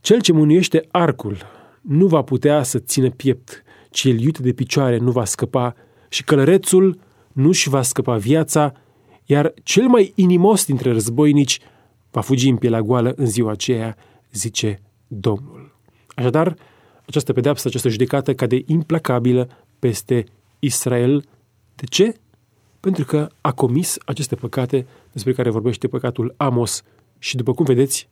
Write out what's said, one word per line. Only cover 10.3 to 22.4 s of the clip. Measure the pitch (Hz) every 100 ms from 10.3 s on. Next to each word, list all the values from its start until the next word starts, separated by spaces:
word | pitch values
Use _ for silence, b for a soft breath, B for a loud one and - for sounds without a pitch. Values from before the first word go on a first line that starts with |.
| 180 190 208 -
dintre | 135 127
războinici | 113 107 117 151 147 139 - b b b b _
va | -
fugi | - 131 131
în | 120
pielea | 120 113
goală | 107 123 120 -
în | 131
ziua | 104 110
aceea", | 104 - 120 113 110 b b b
zice | 107 104 - 110 101 _ _ _
Domnul. | 107 95 101 139 - - _ _ _ _
Așadar, | - 123 135 170 160 b b b b _
această | 156 -
pedeapsă, | 127 135 143 127
această | 120 127
judecată | 107 123 139 135
cade | 131 120 127 -
implacabilă | 160 156 160 - 123 120 123 123 b b _
peste | 127 107 - 123 107 _ _ _
Israel. | 143 123 - 123 123 143 143 _ _ _ _
De | - -
ce? | - 208 - _ _